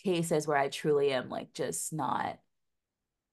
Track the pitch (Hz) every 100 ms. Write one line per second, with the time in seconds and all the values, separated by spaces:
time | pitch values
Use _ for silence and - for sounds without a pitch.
0 | 190 175 170 156 151 143 139 - 156 143
1 | 139 131 131 - - - 131 - - 151
2 | 131 - - - _ _ _ _ _ _
3 | _ _ _